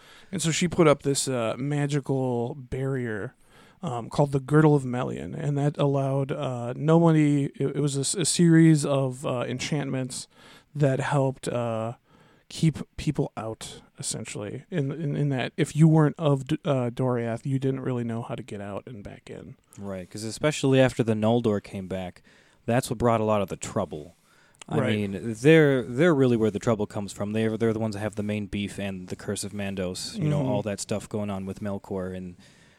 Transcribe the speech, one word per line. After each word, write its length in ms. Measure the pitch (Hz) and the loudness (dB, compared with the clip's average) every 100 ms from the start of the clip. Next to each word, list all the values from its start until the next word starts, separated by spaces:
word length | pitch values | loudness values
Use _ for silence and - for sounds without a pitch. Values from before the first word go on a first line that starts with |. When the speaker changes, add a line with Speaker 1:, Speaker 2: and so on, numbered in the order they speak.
| - - - | -20 -20 -12
Speaker 1:
And 120 | 180 | -6
so 80 | 156 | -2
she 180 | 147 180 | 0 0
put 180 | - 156 | 4 6
up 160 | 143 | 4
this, 240 | 139 139 - | 2 -2 -2
uh, 280 | 127 110 - | -2 -2 -2
magical 960 | 143 147 143 147 131 135 127 120 117 | -2 -2 0 -2 -2 -2 0 -2 -4
barrier, 800 | 151 123 131 135 135 120 107 117 - _ - - _ | -6 -10 -6 -4 -4 -4 -6 -8 -12 _ -20 -20 _
um, 280 | 170 120 110 | -8 -6 -2
called 220 | - 143 | 2 2
the 80 | 139 | 2
Girdle 340 | 131 151 156 | 2 6 8
of 100 | 147 | 6
Melian, 500 | 131 120 127 117 78 | 2 -4 -4 -6 -8
and 220 | - 143 143 | -6 -2 0
that 220 | 143 - | 0 2
allowed, 540 | 143 139 135 139 135 | 0 2 0 -2 -2
uh, 420 | 147 135 123 120 135 | -4 -6 -6 -6 -2
nobody, 680 | 147 165 170 156 147 143 139 | 4 6 6 6 6 4 0
it, 220 | - 139 147 | -2 -4 0
it 40 | |
was 160 | 147 139 | -2 -2
a 40 | |
s-, 140 | 135 | -2
a 100 | 202 151 | -2 0
series 580 | - 170 160 160 156 | 4 8 8 8 8
of, 400 | 143 139 135 127 | 4 0 0 -2
uh, 200 | 147 123 123 | -4 -2 -2
enchantments 800 | 127 - 147 139 135 131 - - _ - - _ | -4 -4 -4 -4 -4 -6 -8 -14 _ -20 -20 _
that 260 | 143 143 131 | 0 2 2
helped, 480 | 127 143 135 131 - | 0 0 0 -2 -6
uh, 460 | 120 117 113 113 123 _ _ _ _ - | -4 -2 -2 -4 -8 _ _ _ _ -18
keep 300 | - 160 - - - | 0 0 0 -6 -8
people 360 | - 143 147 - | -4 -2 -4 -6
out, 440 | 110 110 - - - - | -10 -10 -14 -18 -20 -12
essentially, 680 | - - 113 - 104 131 - | -8 -8 -8 -10 -10 -10 -6
in, 220 | 180 139 | -4 -2
in, 240 | 147 151 147 | -4 -4 -2
in 120 | 147 | 0
that 220 | 131 120 - | -2 -4 -2
if 180 | - | -2
you 140 | 147 160 | 6 6
weren't 260 | 160 151 - | 8 4 2
of 280 | 156 139 127 | 0 0 0
D-, 120 | - | -4
uh, 260 | 143 135 120 | -2 -2 -2
Doriath, 540 | 120 127 123 117 113 | -2 -2 -2 -2 -4
you 140 | 139 135 | -2 -2
didn't 220 | 135 135 | 0 -2
really 240 | 131 123 | -2 -4
know 180 | 117 117 | -4 -6
how 120 | 117 | -6
to 80 | 120 | -10
get 180 | - 104 | -10 -10
out 240 | 101 101 - | -10 -10 -12
and 160 | 104 | -14
back 260 | 101 101 - | -14 -16 -16
in. 260 | - - - _ - | -16 -16 -20 _ -14
Speaker 2:
Right, 300 | 98 95 87 | -10 -10 -10
'cause 160 | 107 | -10
especially 540 | 110 - 151 - 135 131 | -10 -2 -2 0 2 4
after 220 | 127 - | 4 2
the 120 | 113 | 0
Noldor 480 | 110 107 120 117 101 | 2 4 4 2 0
came 260 | - 101 92 | -2 -10 -8
back, 340 | 92 90 - _ _ _ _ - | -8 -8 -12 _ _ _ _ -2
that's 220 | 120 - | -2 -2
what 80 | 110 | 0
brought 220 | 120 113 | 2 2
a 40 | |
lot 160 | 107 107 | 2 0
of 60 | 95 | 0
the 80 | - | -6
trouble. 580 | - 113 87 78 78 - _ _ _ - - | -6 -4 -6 -8 -14 -20 _ _ _ -20 -4
I 100 | - | 0
Speaker 1:
Right. 160 | 127 107 | 2 2
Speaker 2:
mean, 380 | 101 98 113 110 | 0 -4 -6 0
they're, 420 | 135 160 147 131 | 6 8 6 4
they're 320 | 120 123 180 | 0 2 2
really 220 | 143 127 120 | 4 4 4
where 140 | 107 | 2
the 80 | 95 | 0
trouble 280 | - 104 104 | 0 0 -2
comes 260 | 107 98 | -6 -8
from. 200 | - 101 | -8 -4
They're, 240 | 110 110 110 | -2 -2 0
they're 160 | 113 | 0
the 60 | 110 | 0
ones 160 | 110 | -4
that 60 | 101 | -4
have 160 | 104 101 | -6 -4
the 80 | |
main 220 | 104 107 101 | -4 -4 -4
beef 320 | 101 98 - | -4 -6 -6
and 260 | 98 95 92 | -8 -8 -10
the 60 | 95 | -10
Curse 280 | - 98 | -8 -6
of 80 | 101 | -8
Mandos, 640 | 104 98 98 90 92 - 220 | -8 -6 -4 -4 -6 -8 -4
you 100 | 151 | -2
know, 120 | - | 0
Speaker 1:
Mm-hmm. 80 | 135 | 0
Speaker 2:
all 140 | 101 | -2
that 180 | 104 101 | -2 -6
stuff 280 | - 104 - | -4 -6 -6
going 220 | 107 104 | -6 -6
on 160 | 95 95 | -6 -8
with 140 | 95 | -8
Melkor, 560 | 104 98 - 98 92 92 | -6 -8 -6 -8 -6 -8
and, 200 | 92 87 - _ _ | -12 -14 -20 _ _